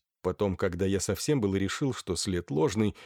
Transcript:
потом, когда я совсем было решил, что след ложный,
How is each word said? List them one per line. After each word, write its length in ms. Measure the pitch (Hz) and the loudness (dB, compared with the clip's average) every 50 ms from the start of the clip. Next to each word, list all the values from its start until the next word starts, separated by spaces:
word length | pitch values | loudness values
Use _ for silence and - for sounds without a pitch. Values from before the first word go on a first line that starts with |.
| _ _ _ _ | _ _ _ _
потом, 360 | - 92 90 - 104 98 92 | -2 -2 0 2 0 0 0
когда 280 | - - 92 85 87 98 | 0 0 -2 0 0 0
я 160 | 95 98 95 | 2 2 0
совсем 400 | - - 101 - - - 151 135 | 0 0 -2 -2 0 0 0 2
было 160 | 104 98 95 | 2 2 2
решил, 380 | 98 98 95 - - 151 135 120 | 2 0 0 -2 -2 -2 -2 -4
что 200 | - - - 87 | -4 -4 -4 -4
след 360 | - - 104 90 87 - - | -2 -2 -2 -2 -2 -2 -2
ложный, 440 | 139 147 156 135 95 107 107 101 - - - | 0 0 2 2 2 2 2 0 0 -4 -14